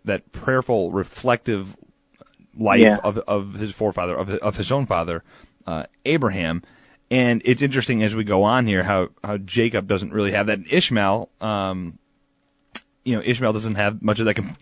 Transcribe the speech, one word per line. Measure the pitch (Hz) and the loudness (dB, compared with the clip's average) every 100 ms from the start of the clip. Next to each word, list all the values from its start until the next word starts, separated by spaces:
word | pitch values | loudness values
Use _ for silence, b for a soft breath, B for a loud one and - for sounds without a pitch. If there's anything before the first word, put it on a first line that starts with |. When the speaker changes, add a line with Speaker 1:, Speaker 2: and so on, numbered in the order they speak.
Speaker 1:
that | - 98 - | -4 -4 -6
prayerful, | - - 131 127 113 87 | -8 -2 -2 0 0 0
reflective | 92 92 - 127 120 - 104 95 - - _ _ _ - _ - - | -2 -4 -4 -2 0 0 -4 -6 -14 -20 _ _ _ -20 _ -20 -4
life | 110 101 | 2 8
Speaker 2:
Yeah. | 113 104 | 8 6
Speaker 1:
of, | 104 104 | 0 -4
of | - 104 101 | -2 -4 -4
his | 95 107 | -8 -8
forefather, | - 107 90 90 73 | -4 -2 -2 -4 -4
of, | 95 | -4
of | 98 107 104 | -2 -2 -2
his | 92 | -2
own | 139 135 | -2 0
father, | 90 85 85 - b b b - | -2 -2 -6 -8 b b b -8
uh, | 80 - _ | -8 -8 _
Abraham. | 127 160 123 95 82 85 - b b b _ | -2 0 0 0 -4 -4 -8 b b b _
And | 127 123 117 | 2 2 2
it's | - 123 | 2 2
interesting | 139 131 117 120 | 2 0 0 0
as | 107 | 0
we | 110 | 0
go | 104 95 | 0 2
on | 104 127 113 | 4 4 2
here | 95 | 2
how, | 92 98 90 - | 2 0 0 -6
how | 101 104 | -8 -6
Jacob | 95 117 117 110 98 | -4 0 0 0 -2
doesn't | 98 95 | -2 -2
really | 107 101 | -2 0
have | 101 104 | 0 0
that. | 104 | -2
And | 90 | 0
Ishmael, | 160 - 117 98 107 - _ | 0 2 2 2 0 -4 _
um, | 110 104 95 92 87 80 _ _ _ _ _ _ _ - - _ | -6 -2 -2 -4 -8 -12 _ _ _ _ _ _ _ -20 -20 _
you | - 113 | -4 -2
know, | |
Ishmael | - 120 123 | 0 0 0
doesn't | 107 110 104 | 0 -2 0
have | 104 107 | 0 0
much | 104 107 | -2 0
of | 110 | 0
that | |
con-, | 104 98 - | 0 -4 -6